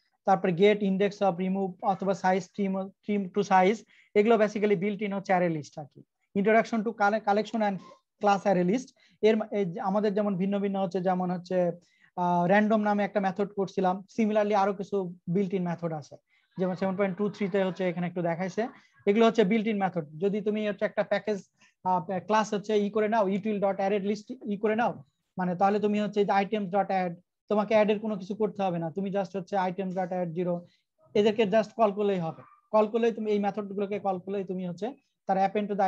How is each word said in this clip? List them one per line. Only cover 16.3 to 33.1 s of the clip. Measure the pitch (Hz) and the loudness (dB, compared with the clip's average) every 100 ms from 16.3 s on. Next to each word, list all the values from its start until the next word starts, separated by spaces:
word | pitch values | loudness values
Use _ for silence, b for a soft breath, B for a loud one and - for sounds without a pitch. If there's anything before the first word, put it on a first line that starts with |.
| _ _ - | _ _ -4
যেমন | 185 | -4
সেভেন | 180 190 190 | -2 -2 0
পয়েন্ট | 196 180 | -2 -2
টু | 208 | -4
থ্রি | - 196 | -2 -2
তে | 196 | 0
হচ্ছে | 185 180 185 | 0 -2 -2
এখানে | 170 175 | -2 -4
একটু | 180 | -2
দেখাইছে। | 170 165 185 208 247 - b b - | -2 -2 -4 -4 -6 -8 b b 0
এগুলো | 208 226 | 4 4
হচ্ছে | 226 | 6
built | 196 226 214 | 4 2 0
in | 208 | 0
মেথড। | 185 180 147 156 | -2 -4 -8 -4
যদি | 196 208 | -2 -2
তুমি | 208 214 208 | -2 -2 -4
হচ্ছে | 208 | -4
একটা | 208 214 | -4 -2
প্যাকেজ, | 202 202 214 196 - _ b b | -2 -2 -2 -6 -8 _ b b
আহ, | 185 180 170 185 180 | -2 -2 -2 -6 0
ক্লাস | 214 208 | 0 0
হচ্ছে | 208 - 214 202 | -4 -2 0 0
ই | |
করে | 214 214 | 0 0
নাও, | 226 190 | 2 0
util | 202 220 202 | -2 -2 -2
dot | 196 196 196 | -2 0 0
array | 208 196 | -2 -2
list | 214 - 254 240 | -4 -8 -12 -8
ই | 196 | -4
করে | 214 214 | -2 0
নাও, | 220 123 - _ _ - | -2 -4 -12 _ _ -6
মানে | 180 180 | -4 2
তাহলে | 196 202 | 2 2
তুমি | 208 208 | 0 0
হচ্ছে | 208 208 | -2 0
যে | 202 | 2
আইটেমস | 196 202 214 196 | 2 0 -2 -2
ডট | 202 190 | -2 0
অ্যাড, | 190 180 175 _ _ - | 0 -2 -6 _ _ -2
তোমাকে | 208 208 | 0 4
অ্যাড | 214 208 | 4 4
এর | 208 | 2
কোনো | 220 208 | -2 -6
কিছু | 190 | -6
করতে | 202 208 214 | -4 -2 -2
হবে | 190 170 | -2 -2
না, | 165 | -4
তুমি | 190 196 | -6 -4
just | 196 180 196 | -4 -4 -6
হচ্ছে | 180 202 | -4 -2
আইটেমস | 185 180 190 | -2 -2 -6
ডট | 180 180 | -4 -4
অ্যাড | 185 175 | -4 -4
জিরো, | 160 180 175 175 b _ _ _ | -2 -2 -4 -8 b _ _ _
এদেরকে | 220 214 214 202 | 2 2 2 2
just | 220 220 - | 2 0 2
কল | 214 | 0
করলেই | 196 202 190 | 2 0 0
হবে। | 160 - - _ _ | -2 -8 -14 _ _
কল | 214 214 | 2 2
করলেই | 226 233 | 2 0